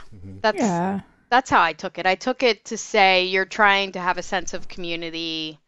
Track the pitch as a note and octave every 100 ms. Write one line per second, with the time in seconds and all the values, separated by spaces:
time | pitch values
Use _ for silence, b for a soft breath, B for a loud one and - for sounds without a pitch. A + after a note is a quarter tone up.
0 | - G3+ G3 G3 A3 G4 A3+ E3+ F#3 G3
1 | - _ _ A#3+ - - E3+ D#3 F#3+ -
2 | F#3 F#3+ B3+ B3+ B3+ G#3 - A3 - G#3+
3 | F#3+ F#3 F#3 F#3+ F#3+ - G#3 G3 G3 F#3+
4 | F3+ F3+ - F#3+ - F3+ - - E3+ E3
5 | E3 E3 E3 D#3+ D#3 D3+